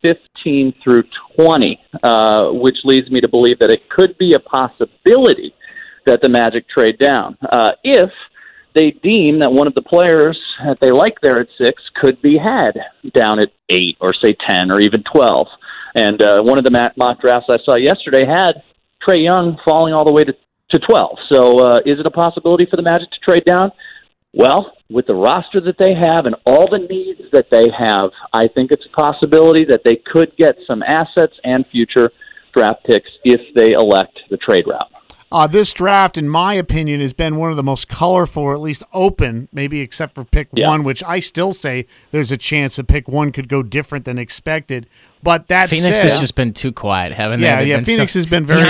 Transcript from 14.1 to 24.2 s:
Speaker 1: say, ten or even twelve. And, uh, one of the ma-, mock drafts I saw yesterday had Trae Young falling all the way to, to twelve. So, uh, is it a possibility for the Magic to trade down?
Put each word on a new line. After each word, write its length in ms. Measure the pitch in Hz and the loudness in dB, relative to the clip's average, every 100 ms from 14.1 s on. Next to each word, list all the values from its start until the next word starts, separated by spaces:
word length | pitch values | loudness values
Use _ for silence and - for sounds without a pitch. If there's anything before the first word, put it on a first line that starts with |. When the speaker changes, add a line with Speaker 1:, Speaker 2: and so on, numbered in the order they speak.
| 92 | 0
Speaker 1:
say, 140 | 110 - - | 0 0 -2
ten 220 | 92 90 | 0 0
or 100 | 98 | 2
even 220 | 104 107 | 2 0
twelve. 440 | - 156 120 65 - - - - - 120 | 0 2 2 2 -2 -10 -20 -20 -8 -2
And, 260 | 104 104 | 0 2
uh, 180 | 104 101 | 4 4
one 160 | 113 135 | 4 2
of 80 | 127 | 2
the 60 | |
ma-, 180 | 123 120 - | 2 0 -2
mock 240 | 123 120 | -4 0
drafts 240 | 127 120 - | 0 0 0
I 80 | 117 | -2
saw 120 | - 123 | 0 2
yesterday 500 | 135 190 - 135 131 | 2 -2 0 0 2
had 380 | 170 185 - _ _ _ _ - | 0 0 -2 _ _ _ _ -2
Trae 160 | 180 | 0
Young 340 | 165 185 170 156 | 2 0 -2 -2
falling 300 | - 156 165 | 0 2 2
all 100 | 156 | 2
the 80 | 151 | 2
way 120 | 151 147 | 2 2
to, 80 | - _ _ - | -4 _ _ -4
to 80 | 151 | -2
twelve. 380 | - 208 90 - - | 2 2 0 -6 0
So, 280 | 135 123 123 | 4 4 4
uh, 200 | 123 120 143 | 4 2 0
is 140 | 143 | -2
it 80 | 156 | -4
a 40 | |
possibility 540 | 170 170 170 170 170 180 | -2 -2 -2 0 0 0
for 100 | 175 | -2
the 60 | |
Magic 280 | 170 170 170 | -2 -2 -4
to 80 | - | -6
trade 260 | - 175 175 | 0 2 2
down? 260 | 180 196 - - - _ _ | 0 0 -6 -20 -20 _ _